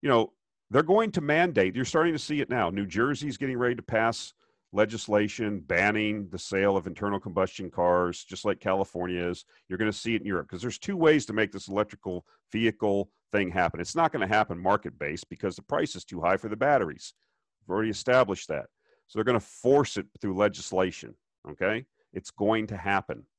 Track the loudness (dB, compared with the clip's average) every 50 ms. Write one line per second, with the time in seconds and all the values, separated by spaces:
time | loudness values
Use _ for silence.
0 | 2 4 4 4 4 2 _ _ _ _ _ _ _ _ 2 2 4 6 4 4
1 | 4 2 0 -2 0 2 2 4 4 2 4 2 2 2 2 -2 -6 0 0 2
2 | 2 2 0 -2 -4 -4 -4 -4 -2 -2 0 0 0 0 0 -2 -4 -2 0 0
3 | 0 0 0 -2 -4 -8 -6 -6 -4 -4 -2 0 0 0 -2 -2 -6 -2 0 2
4 | 2 2 0 -2 -8 -14 _ _ _ _ _ _ _ _ 2 2 2 2 2 -8
5 | -6 2 2 2 2 2 -2 -4 -4 -4 -4 -6 -6 -2 0 2 2 2 2 2
6 | 0 -2 -2 -4 -6 -8 -10 -12 -10 -4 -2 2 2 2 2 0 -2 -6 -10 -6
7 | -4 -4 -4 -4 -6 -4 -2 -2 -2 -2 -2 -10 -12 -10 -4 0 2 4 4 4
8 | 2 0 -4 -6 -12 _ -14 -6 -4 -4 -4 -2 -2 -2 0 0 -2 -4 _ -6
9 | -6 -4 -4 -4 -4 -4 -6 -8 -10 _ _ _ _ _ -6 -4 -2 -2 -4 -4
10 | -4 -4 -4 -4 -2 -2 -4 -4 -4 -6 -10 -8 -8 -8 -8 -8 -8 -6 -2 2
11 | 4 6 6 4 2 -2 -2 -2 -2 -2 -2 -10 -12 -6 -2 -2 -2 -2 -4 -12
12 | _ -8 -8 -8 -10 _ _ _ _ _ -4 0 0 0 0 _ -2 0 0 0
13 | -2 -4 _ _ _ _ -2 0 0 0 0 0 0 0 0 -4 -10 -6 0 0
14 | 0 2 2 0 -2 2 2 2 2 2 -2 -4 2 2 2 2 2 -4 -10 -8
15 | -8 -6 -6 -8 -10 _ -14 -6 -6 -6 -6 -6 -8 _ -2 -2 -2 -2 -4 -10
16 | -14 -12 -10 -2 0 2 2 2 0 -6 -4 0 2 4 4 4 2 0 -6 -10
17 | -14 -20 -20 _ _ _ _ _ _ _ _ _ _ _ -2 -2 0 -2 -2 -4
18 | 0 4 6 6 6 4 2 -6 -6 -6 -6 -6 -6 -10 _ _ _ _ _ _
19 | _ _ -4 -2 0 2 2 0 0 -4 -18 -2 2 4 6 6 4 2 -2 -6
20 | -8 -8 _ -10 -6 -6 0 2 2 2 2 0 -12 -4 0 0 0 0 0 -6
21 | -14 -16 -18 _ _ _ _ _ _ -16 -8 -2 -2 0 0 -2 -6 _ _ _
22 | _ _ _ -12 -12 -12 -8 -2 0 2 2 2 0 -4 -8 -8 -2 0 0 0
23 | 0 _ -10 -12 -12 _ _